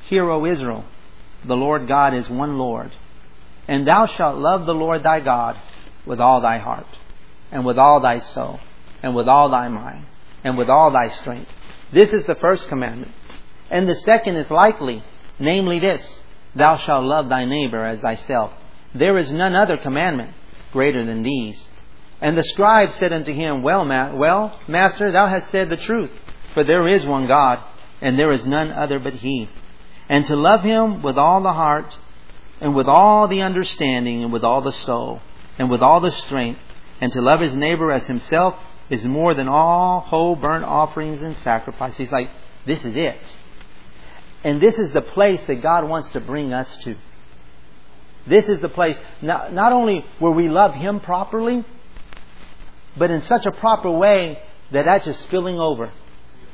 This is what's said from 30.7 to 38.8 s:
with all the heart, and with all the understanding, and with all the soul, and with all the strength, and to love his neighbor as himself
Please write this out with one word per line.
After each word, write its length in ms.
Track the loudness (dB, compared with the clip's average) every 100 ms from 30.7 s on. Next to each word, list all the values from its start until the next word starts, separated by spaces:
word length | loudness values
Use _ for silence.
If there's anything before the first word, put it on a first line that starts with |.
| 2 2 0
with 160 | -2 4
all 240 | 4 4
the 100 | 2
heart, 420 | 2 2 2 -2 -12 -16 -16 -16 -14 -14 -6
and 120 | 0
with 140 | 2 6
all 400 | 8 8 6 4
the 140 | 2
understanding, 800 | -2 -2 -4 -2 -2 0 -2 -2
and 80 | -4
with 140 | 0 2
all 160 | 2
the 100 | 0
soul, 500 | -4 -4 -4 -4 -8 -12 -16 -12 -4
and 100 | 0
with 120 | 4
all 180 | 6 6
the 120 | 4
strength, 500 | -2 -4 -4 -4 -6 -12 -14 -14 -4
and 100 | -2
to 100 | 2
love 200 | 4 6
his 140 | 4 0
neighbor 360 | 0 0 0
as 160 | 0 -2
himself 480 | -6 0 2 2 0 -10 -14